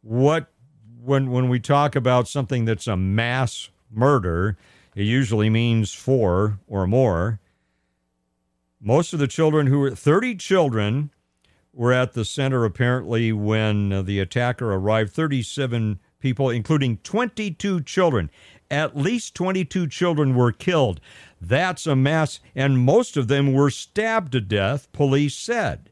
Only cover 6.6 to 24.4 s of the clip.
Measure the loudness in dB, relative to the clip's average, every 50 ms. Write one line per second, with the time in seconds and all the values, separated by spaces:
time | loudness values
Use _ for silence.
6.6 | _ _ -4 -4 -2 0 2 2 2 2 2 0 0 -2 -4 -6 _ _ _ _
7.6 | _ _ _ _ _ _ _ _ _ _ _ _ _ _ _ _ _ _ _ _
8.6 | _ _ _ _ -2 2 2 2 2 0 -2 -2 -2 -2 0 0 0 2 2 2
9.6 | 2 2 2 2 0 -2 -4 -2 2 2 2 4 2 0 -6 -6 -4 0 2 2
10.6 | 2 2 0 0 0 0 -2 -2 -4 -6 _ _ _ _ _ _ _ _ _ _
11.6 | _ _ _ -2 0 2 2 2 0 -2 _ -6 -6 -6 -4 -4 -2 -2 0 0
12.6 | 0 -2 0 0 0 0 0 -2 -2 -2 -2 0 0 0 -2 -2 -2 0 0 0
13.6 | 0 0 0 0 0 0 0 -2 -2 -2 -2 -2 -2 -2 -2 -2 -2 -2 -2 -4
14.6 | -4 -2 -2 -2 0 0 0 0 0 -2 -2 -4 -2 -2 -2 -2 -4 -6 -6 -6
15.6 | -4 -4 -2 -2 -2 -2 -4 -6 _ _ _ _ -4 -4 -2 0 0 0 0 -2
16.6 | -2 0 0 0 2 0 -2 -4 _ -6 -2 -2 -2 -2 _ -6 -8 -8 -8 _
17.6 | -4 -2 -2 -2 -4 -4 0 2 2 2 2 0 -2 -4 _ _ -20 -20 -20 -20
18.6 | _ _ -4 -4 -4 -4 -4 -2 -2 -2 -2 -2 -6 -8 _ -4 -2 -2 0 -2
19.6 | -4 -2 -2 -4 -4 -4 -2 0 0 0 2 2 2 2 4 4 4 4 2 _
20.6 | -2 0 2 2 2 2 0 -6 _ -20 -20 -20 -20 -20 _ _ -4 0 0 2
21.6 | 2 0 -2 -4 -2 0 2 2 4 4 2 2 0 0 -4 -10 _ -14 _ -2
22.6 | 0 2 2 4 4 4 4 4 2 2 -2 -2 0 2 2 2 2 2 4 4
23.6 | 2 2 0 -2 -12 _ _ -4 -2 0 -2 -2 -2 -2 -4 -4